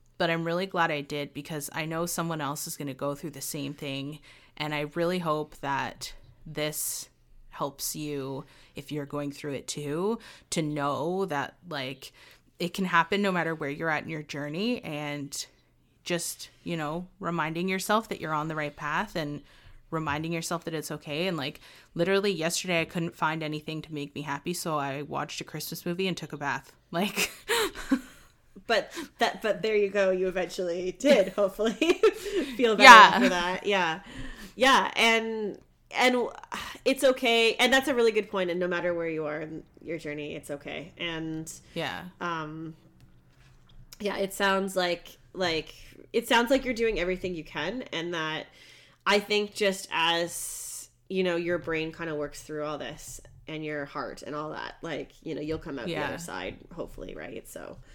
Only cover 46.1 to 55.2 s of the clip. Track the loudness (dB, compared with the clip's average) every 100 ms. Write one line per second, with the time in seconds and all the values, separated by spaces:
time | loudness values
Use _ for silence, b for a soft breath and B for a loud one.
46.1 | -2 4 4 6 2 2 0 0 2 0
47.1 | -2 -4 -6 -8 -4 -4 -4 -6 -6 -4
48.1 | -4 -4 -6 -8 B B B B B 2
49.1 | 2 2 0 0 0 0 0 -4 0 2
50.1 | 2 0 -4 -8 -10 -12 -12 -16 _ -6
51.1 | 0 0 0 0 -2 -2 -4 -4 -6 -6
52.1 | -4 -6 -8 -10 -8 -6 -6 -8 -12 -14
53.1 | -16 -18 -20 -12 -8 -6 -6 -6 -8 -8
54.1 | -10 -10 -8 -8 -8 -10 -10 -8 -8 -10
55.1 | -12